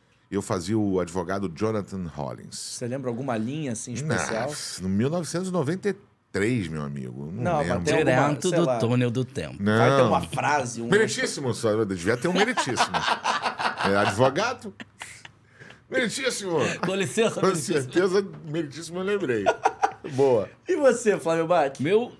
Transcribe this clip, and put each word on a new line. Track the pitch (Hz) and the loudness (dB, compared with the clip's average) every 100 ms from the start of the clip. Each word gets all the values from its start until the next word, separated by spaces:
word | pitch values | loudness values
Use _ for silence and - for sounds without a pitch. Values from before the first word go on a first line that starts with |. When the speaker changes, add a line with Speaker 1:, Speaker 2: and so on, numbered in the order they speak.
| _ _ _ | _ _ _
Speaker 1:
Eu | 98 | -6
fazia | - 98 85 110 | -2 -4 0 0
o | 101 92 | 2 0
advogado | 85 92 85 98 95 | 0 -4 -2 -4 -4
Jonathan | 80 110 107 90 95 85 | -2 -2 -2 -6 -8 -8
Rollins. | 76 67 57 - - | -8 -8 -10 -14 -14
Speaker 2:
Você | - - 120 | -12 -8 -8
lembra | 135 127 | -6 -6
alguma | 117 139 113 | -4 -4 -2
linha, | 113 156 139 | -4 -4 -6
assim, | 107 - | -6 -8
especial? | 127 151 95 69 110 135 | -6 -2 0 0 -2 -4
Speaker 1:
Nossa, | 147 - - | -6 -10 -6
no | 92 | -2
mil | 98 135 | 0 0
novecentos | 175 156 170 185 | 0 -4 -4 -2
e | |
noventa | 175 139 185 202 | -2 0 -2 -4
e | 190 - _ _ | -6 -12 _ _
três, | 95 107 127 82 | -2 0 0 -2
meu | 78 | -6
amigo. | 73 71 64 64 73 | -6 -8 -8 -10 -10
Não | 101 | -4
Speaker 2:
Não, | 175 156 | -2 0
mas | 170 | 0
Speaker 1:
lembro. | 180 | 0
Speaker 2:
tem | 165 160 | 2 2
alguma, | 135 127 143 | 4 4 2
Speaker 3:
Direto | 147 185 | 0 0
Speaker 2:
sei | 170 | 2
Speaker 3:
do | 127 | 2
Speaker 2:
lá. | 120 | 2
Speaker 3:
túnel | 113 123 123 | 2 2 2
do | 120 | 0
tempo. | 127 - 73 73 | -4 -6 -8 -2
Speaker 1:
Não. | 101 113 | 2 6
Speaker 2:
Vai | 123 135 | 6 6
ter | |
uma | 127 - | 6 4
frase, | - - 131 147 123 113 | 0 -2 2 2 0 -6
um | 117 | 2
Speaker 1:
Meritíssimo, | 208 214 - 262 165 127 | 4 4 0 -4 -2 -4
só, | 104 113 107 | 0 2 2
devia | 101 92 90 127 | 2 0 0 2
ter | 165 | 2
um | |
meritíssimo. | 180 226 - 135 113 - - | 2 2 2 0 0 0 0
Speaker 2:
<laughs> | - - - - - - - - - | -2 -2 -2 -2 -4 -4 -4 -2 2
Speaker 1:
É, | 101 | 2
advogado? | 107 101 131 147 240 254 214 - - - - - - _ _ - - - _ | 2 4 4 4 -2 -4 -12 -16 -20 -18 -18 -18 -20 _ _ -20 -20 -20 _
Meritíssimo! | 254 233 277 254 - 190 160 107 - | -2 -2 -2 -4 -4 -2 0 0 0
Speaker 3:
Com | - 190 | -2 0
licença, | 156 214 220 - | 0 2 2 2
Speaker 1:
Com | 180 | 2
Speaker 3:
meritíssimo. | 170 139 151 | 2 0 -2
Speaker 1:
certeza, | 127 165 190 196 190 151 | 2 2 4 2 0 -8
meritíssimo | 156 160 147 143 160 175 | -6 -4 -6 -10 -10 -6
eu | |
lembrei. | 190 202 151 110 98 - - - - - - | -2 0 0 2 2 0 -2 -2 -4 -6 -4
Boa. | 131 135 113 90 - - | 2 4 4 0 -8 -4
Speaker 2:
E | |
você, | 311 269 233 220 170 | 4 4 4 2 0
Flávio | 165 165 165 | 0 0 2
Bach? | 175 - - | 2 2 0
Speaker 3:
Meu, | 143 214 240 | 2 2 2